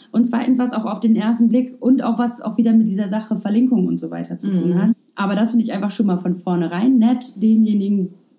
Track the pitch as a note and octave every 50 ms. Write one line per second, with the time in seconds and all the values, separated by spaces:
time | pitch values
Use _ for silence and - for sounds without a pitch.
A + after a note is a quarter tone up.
0 | - _ - A3+ B3 - A#3 A#3+ - B3+ B3+ B3 B3 A#3+ - A3 G#3+ G3 G#3 F#3
1 | A#3 A3 A3 F#3 G3+ A3+ A#3 A#3 A#3 G#3 A3+ B3+ B3+ - - - - B3+ C4+ -
2 | - A#3+ A3+ A#3+ A#3+ A#3 - - - A3 - B3 A3+ A3+ A3 A3+ - F3+ F#3+ G#3
3 | G#3 - G#3+ A3 - - G#3+ - - G3 G#3 A#3+ B3+ B3+ B3 F#3+ F3+ E3+ E3+ E3+
4 | E3 E3 E3+ E3+ E3 - F3 F3 F#3 G3 F#3+ F3 D#3+ F3+ F3 F#3 G#3 A3+ A#3 -
5 | _ _ _ - G3 G3 G3 G#3 A#3 A3+ B3+ A3+ G#3+ A3+ F3+ G3 G#3 G3+ - -
6 | G3+ F#3+ F3+ F3+ - F3+ F3 F3+ - F#3 F3 F3 E3 E3 E3+ F#3 A3+ C4 C4+ A3+
7 | A3 A#3+ B3+ B3+ - - - G3 A3 A3 A3 A3 A3 G#3 G#3 G3+ G3 G3+ G3+ G3
8 | F3+ E3+ - - _ _ _